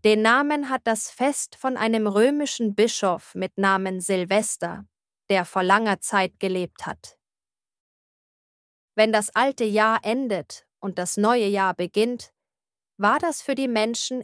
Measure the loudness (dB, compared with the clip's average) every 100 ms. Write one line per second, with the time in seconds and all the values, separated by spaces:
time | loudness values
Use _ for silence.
0 | 4 4 4 4 2 -2 -2 -4 -2 -2
1 | -4 -2 -2 -2 -8 -6 -6 -2 0 0
2 | 2 4 4 2 -4 -2 -2 2 0 2
3 | -2 -2 -8 -8 -8 0 0 2 -2 -6
4 | -2 -2 2 0 0 -6 -8 -10 -16 _
5 | _ _ _ -2 0 -2 2 4 2 -2
6 | -2 -2 -2 _ -4 -4 -6 -10 -14 -14
7 | -18 _ _ _ _ _ _ _ _ _
8 | _ _ _ _ _ _ _ _ _ 2
9 | 4 4 0 0 0 0 0 2 2 2
10 | -2 -4 -2 -4 -6 -18 _ _ -8 -6
11 | -4 0 2 2 0 0 0 -2 -4 0
12 | -2 -2 -12 _ _ _ _ _ _ 0
13 | 2 2 0 -4 -4 -2 0 0 0 -2
14 | -6 -8